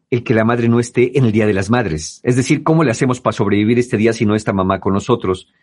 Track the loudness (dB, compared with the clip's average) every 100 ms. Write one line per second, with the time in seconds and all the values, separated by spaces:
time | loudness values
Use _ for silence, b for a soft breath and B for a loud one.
0 | -6 -4 0 2 2 2 2 2 0 0
1 | 0 2 2 2 2 0 0 0 0 -4
2 | -8 -8 -2 0 0 0 0 2 2 0
3 | -2 -2 -2 -2 0 0 2 0 0 0
4 | 0 0 0 0 0 -2 0 -2 -2 -2
5 | 0 -2 -2 -4 -8 _